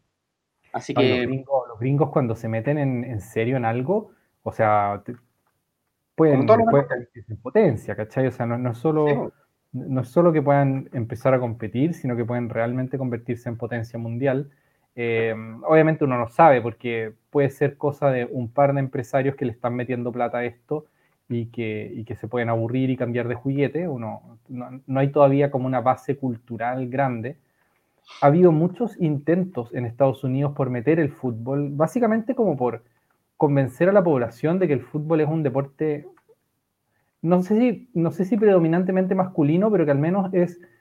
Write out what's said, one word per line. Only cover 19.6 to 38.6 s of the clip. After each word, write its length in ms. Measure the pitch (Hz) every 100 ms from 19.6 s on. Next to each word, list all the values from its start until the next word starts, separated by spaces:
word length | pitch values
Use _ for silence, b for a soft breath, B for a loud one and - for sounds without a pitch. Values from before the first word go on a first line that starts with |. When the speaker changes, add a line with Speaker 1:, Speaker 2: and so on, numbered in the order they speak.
| 120
Speaker 2:
metiendo 360 | 123 123 120 120
plata 280 | 120 120 120
a 60 | 120
esto 400 | - _ 151 - _ _ _ _
y 180 | 120 117
que, 460 | 117 113 107 107
y 100 | -
que 120 | 110 110
se 120 | 110
pueden 200 | 123 117
aburrir 400 | 117 117 131 131
y 80 | 127
cambiar 320 | 120 120 117
de 60 |
juguete. 540 | 123 139 139 139 151 180
Uno, 500 | 127 113 110 - 117 _
no, 320 | 127 123 131 -
no 140 | 135
hay 80 | 139
todavía 420 | 147 143 139 143
como 160 | 131 127
una 160 | 127
base 340 | 120 131 - 131
cultural 720 | 131 117 - 117 117 127 123
grande. 480 | 131 135 117 117 - _ _ _ _ _ _ _ -
Ha 60 | 143
habido 240 | 160 180
muchos 500 | 156 175 185 233 -
intentos 720 | 160 143 147 175 185 127 113
en 140 | 131 117
Estados 380 | 117 135 123
Unidos 300 | 131 131 143 143
por 140 | 131
meter 280 | 123 120 165
el 100 | 143
fútbol, 600 | - 127 113 120 139 143
básicamente 640 | 143 160 240 233 226 220
como 220 | 254 208 135
por 260 | 123 117 - _ _ _ _ _
convencer 520 | 156 143 131 - 175
a 40 |
la 100 | 202
población 560 | 175 135 117 - 151 185
de 80 | 180
que 60 |
el 100 | 131
fútbol 380 | - 151 151 160
es 80 | 151
un 160 | 160
deporte, 640 | 143 131 139 - 156 147 147 - _ _ _ _ _ _ _ _ _ _
no 200 | 165 180
sé 140 | 180 214
si, 340 | 247 202 -
no 160 | 170 165
sé 140 | 165
si 120 | 185 233
predominantemente 800 | 214 185